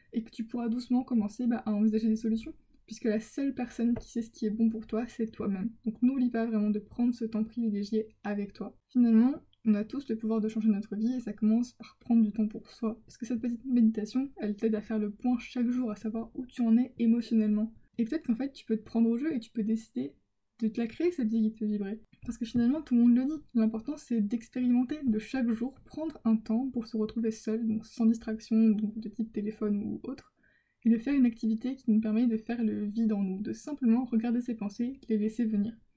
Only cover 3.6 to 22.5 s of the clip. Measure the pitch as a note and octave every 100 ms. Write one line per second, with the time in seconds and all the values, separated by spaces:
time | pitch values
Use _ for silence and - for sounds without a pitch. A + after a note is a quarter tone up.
3.6 | B3 - A#3 A#3 - A#3 A3+ - G#3+ G#3+
4.6 | A3+ A3 A3 A3 B3 - A3+ - G#3+ F#3+
5.6 | A3 - - A3 B3 C4+ B3 A#3 A#3 A3
6.6 | G#3 G#3 G#3 - A#3+ A#3+ A3 G#3+ A3 -
7.6 | A3+ G3+ G3+ A3 A3 _ G#3 G#3 G3+ -
8.6 | G3+ - _ B3+ A#3+ A3 B3 D#4 - _
9.6 | A3+ G#3 G#3+ C4 - A3 A3 A3 G#3+ A3
10.6 | A3 G3 - G3+ A3 B3+ A#3+ G#3+ G#3+ A3+
11.6 | B3 - - _ - A#3 G#3+ G#3 G#3+ -
12.6 | - - A3 A3 - - - B3 A#3+ A#3+
13.6 | C4+ A#3+ A3 A3 G#3+ B3+ C#4 - G#3+ G3+
14.6 | A3+ G#3+ G#3+ A3 G#3 G#3 B3 B3 - B3
15.6 | A#3+ B3 B3 G#3 A3 A3+ A3+ - B3+ -
16.6 | A#3 A3+ C4 - A#3 A#3 A3+ A3 G#3+ G#3
17.6 | A3 - - - A3+ D#4+ - A3+ C4+ -
18.6 | - G#3+ - A3+ A3+ A#3 D4 C#4 A3 -
19.6 | G#3+ A3 - B3 C#4 - _ _ _ _
20.6 | A3 A3 A#3 - E4 F4 A3 A3+ A3 A3
21.6 | G#3+ G#3 G3 A3 - _ - A#3 A3+